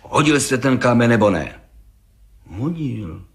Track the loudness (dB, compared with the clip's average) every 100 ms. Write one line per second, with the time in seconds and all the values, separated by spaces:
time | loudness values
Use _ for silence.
0 | -2 0 2 2 0 -2 0 0 2 2
1 | 4 4 4 2 -6 -12 _ -20 -20 _
2 | _ _ _ _ -18 -8 -6 -4 -6 -8
3 | -10 -14 -18